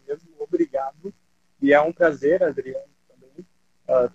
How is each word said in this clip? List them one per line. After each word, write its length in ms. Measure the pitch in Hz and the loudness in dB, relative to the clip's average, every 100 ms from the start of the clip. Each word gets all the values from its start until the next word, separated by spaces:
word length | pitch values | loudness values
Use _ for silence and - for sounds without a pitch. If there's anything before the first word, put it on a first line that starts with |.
| - | -12
mesmo. 220 | 147 _ _ | -12 _ _
Obrigado. 760 | 147 170 170 135 135 - 190 - _ _ _ _ | -6 -2 -2 -4 -8 -12 -18 -18 _ _ _ _
E 100 | 139 | 2
é 80 | 143 | 4
um 140 | 151 | 2
prazer, 480 | 170 170 139 139 180 | 0 0 2 0 2
Adriano, 460 | 175 135 131 131 - _ _ | 0 -4 -10 -12 -14 _ _
também, 380 | _ 131 139 180 _ _ _ - | _ _ -20 -20 _ _ _ -2
ah, 220 | 131 123 | 0 0